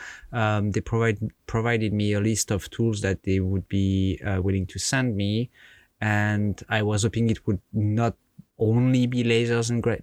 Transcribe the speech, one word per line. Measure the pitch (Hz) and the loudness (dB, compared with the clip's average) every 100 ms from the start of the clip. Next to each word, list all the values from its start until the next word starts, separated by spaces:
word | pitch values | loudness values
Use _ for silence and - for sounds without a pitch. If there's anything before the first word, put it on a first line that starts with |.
| - - - | -16 -18 -8
um, | 123 107 107 104 | -2 0 2 0
they | 101 | -2
provide, | - 113 113 104 107 - - | -2 0 0 0 -4 -10 -6
provided | 113 113 117 110 | -2 0 0 0
me | 104 104 | 0 0
a | 104 | 0
list | 104 107 - | 0 0 -2
of | 101 - | -4 -4
tools | - 117 104 | -2 0 0
that | 101 95 | -2 -2
they | - 95 | 0 0
would | 92 95 - | 0 -2 -2
be, | 98 98 95 95 92 - | 0 2 2 2 -2 -2
uh, | 95 | -2
willing | 92 98 90 | 0 0 -2
to | 98 | -6
send | - 135 127 101 | -4 -2 0 0
me. | 101 107 123 _ - - _ - | 0 0 -4 _ -20 -20 _ -6
And | 107 104 104 104 104 92 - | -2 0 0 0 -2 -4 -4
I | 110 | -2
was | 104 107 | 0 0
hoping | 110 117 117 | 0 0 0
it | 110 - | 0 -2
would | 98 - | -4 -4
not | 110 104 107 117 - _ - - - | -2 0 2 0 -2 _ -20 -16 -2
only | 110 117 127 127 123 | 2 4 4 4 2
be | 123 | 0
lasers | 117 117 117 117 117 | 2 2 2 0 0
and | 120 | 0
gra-, | 113 107 | 0 -2